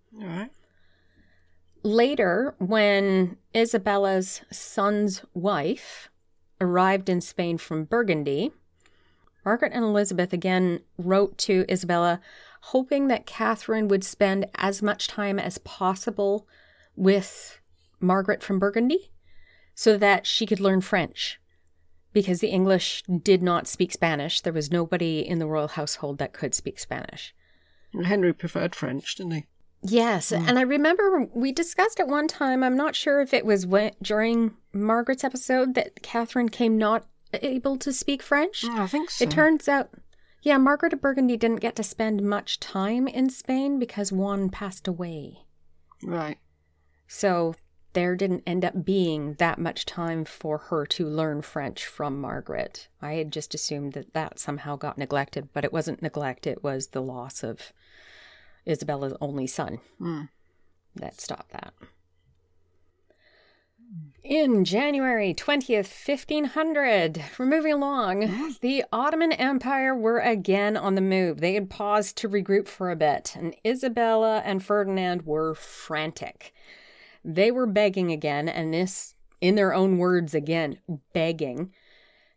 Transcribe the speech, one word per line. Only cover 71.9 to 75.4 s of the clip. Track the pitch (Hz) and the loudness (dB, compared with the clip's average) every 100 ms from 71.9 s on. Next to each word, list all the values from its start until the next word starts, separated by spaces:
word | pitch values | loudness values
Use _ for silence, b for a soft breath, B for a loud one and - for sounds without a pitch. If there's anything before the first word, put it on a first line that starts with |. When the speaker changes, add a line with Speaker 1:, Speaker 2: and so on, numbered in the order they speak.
| 208 202 - | 2 0 -4
Speaker 2:
to | 208 | -2
regroup | 202 190 196 202 | -2 2 2 2
for | - 185 | -6 -4
a | 160 | 2
bit, | 151 - - - | 2 2 -4 -8
and | 170 - | -8 -4
Isabella | 220 254 262 233 226 220 220 220 | -2 -2 -2 2 4 4 4 2
and | - 196 | 0 -4
Ferdinand | 190 208 196 190 180 175 | 0 2 2 0 0 -2
were | 156 156 | -2 -2